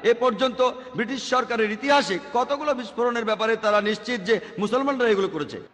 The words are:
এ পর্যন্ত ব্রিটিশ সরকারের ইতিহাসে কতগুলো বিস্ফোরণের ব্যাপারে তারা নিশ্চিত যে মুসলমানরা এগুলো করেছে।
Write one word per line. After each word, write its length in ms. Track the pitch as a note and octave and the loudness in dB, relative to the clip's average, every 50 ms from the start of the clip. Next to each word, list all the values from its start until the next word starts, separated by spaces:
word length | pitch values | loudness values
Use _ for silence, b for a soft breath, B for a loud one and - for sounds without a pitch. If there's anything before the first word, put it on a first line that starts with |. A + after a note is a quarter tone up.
| - A3 | 4 2
এ 20 | A#3+ A#3 | 2 4
পর্যন্ত 380 | B3 B3+ A3 F#3 C4 C4 A#3 - B3+ B3 B3 B B B - | 2 0 2 2 0 0 2 2 0 0 0 B B B -4
ব্রিটিশ 240 | D#3+ A#3 G#3+ C4+ B3 - - | -4 -4 -2 -4 -6 -2 0
সরকারের 380 | B3 B3+ A#3+ - A#3+ A3 A3 G#3 G#3+ | 0 0 0 0 0 0 0 0 0
ইতিহাসে 400 | G#3 C4 C#4 C#4+ C#4+ C4 - F#3+ E3+ - - - | -4 2 4 4 4 4 2 -4 -4 -4 -2 -2
কতগুলো 360 | A#3+ B3 - C#4+ C#4+ D4+ D4+ C#4 | -2 0 0 -2 -2 0 -2 -2
বিস্ফোরণের 540 | B3 B3 G3+ - A3+ A#3+ A#3+ A#3+ A#3 A3+ A3 | -2 -4 -8 -4 -2 0 0 0 0 0 -2
ব্যাপারে 260 | G#3+ G3+ A3 A3 A3+ A3 A3 | 0 0 2 0 0 2 2
তারা 140 | G#3 G#3 G#3 G3+ G#3 | 2 2 4 2 2
নিশ্চিত 320 | G#3+ G#3 - A#3 B3 A#3 F3+ F#3+ | -2 -2 -2 -4 -4 -4 2 2
যে 60 | A3+ F#3+ B B B - | 2 2 B B B -4
মুসলমানরা 540 | G#3 G3+ A#3 C4 C#4 C#4 C#4 B3 A#3+ A3+ | -2 0 0 0 0 0 0 2 2 2
এগুলো 160 | G#3+ G3 F#3+ F3 D#3+ | 4 2 2 -2 -2
করেছে। 240 | D#3 D3 A2 A#2 F#2 E2 - | -4 -6 -6 -8 -12 -14 -16